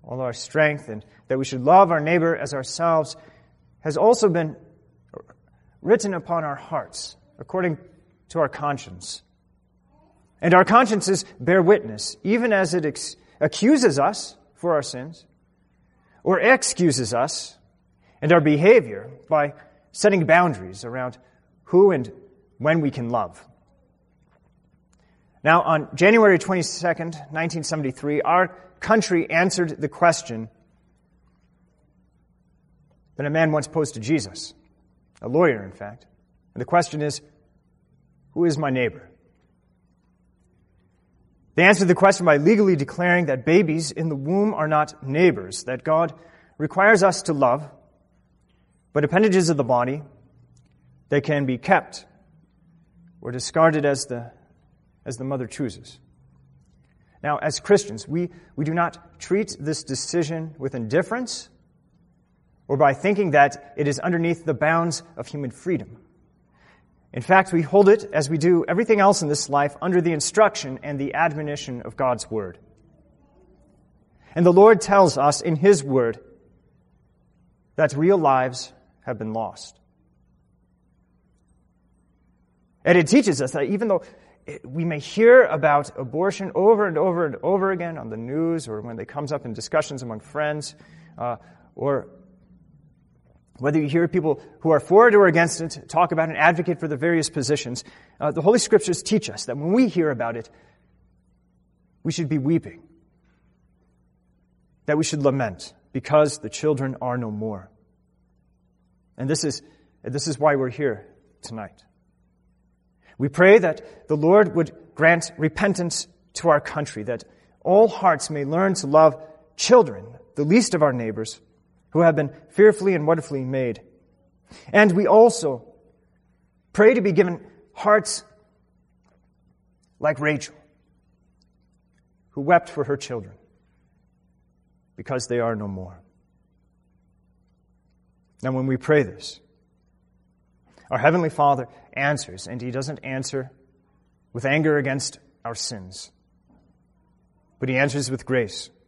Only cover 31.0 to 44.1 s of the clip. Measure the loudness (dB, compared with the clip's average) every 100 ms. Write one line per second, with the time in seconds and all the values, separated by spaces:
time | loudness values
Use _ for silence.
31 | _ _ _ _ _ _ _ _ _ _
32 | _ _ _ _ _ _ _ _ _ _
33 | _ -8 -4 0 2 0 -4 -4 -4 -6
34 | -4 -4 -4 -14 -16 _ _ _ _ _
35 | _ _ -4 0 2 0 -8 -16 -18 -18
36 | _ _ _ _ _ -12 0 0 0 -4
37 | -6 -6 _ _ _ _ _ _ _ _
38 | _ _ _ -2 -2 0 -2 -2 -2 -6
39 | -20 _ _ _ _ _ _ _ _ _
40 | _ _ _ _ _ _ _ _ _ _
41 | _ _ _ _ _ 2 4 6 4 4
42 | 4 4 2 4 4 4 2 0 -2 -4
43 | 0 0 0 -2 2 2 2 -2 -6 -8
44 | -6